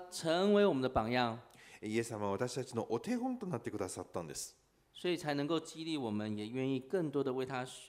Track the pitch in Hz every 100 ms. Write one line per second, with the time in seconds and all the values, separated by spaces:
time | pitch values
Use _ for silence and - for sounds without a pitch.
0 | 180 - 165 170 202 202 202 139 127 123
1 | 110 123 120 117 - - - - 107 110
2 | 113 110 101 98 123 135 123 113 - 233
3 | 214 247 254 247 185 131 - 104 90 -
4 | 90 95 80 65 - - _ _ _ -
5 | 180 165 151 143 147 165 160 165 160 156
6 | 117 104 107 104 107 127 131 135 131 190
7 | 156 143 135 127 127 131 127 -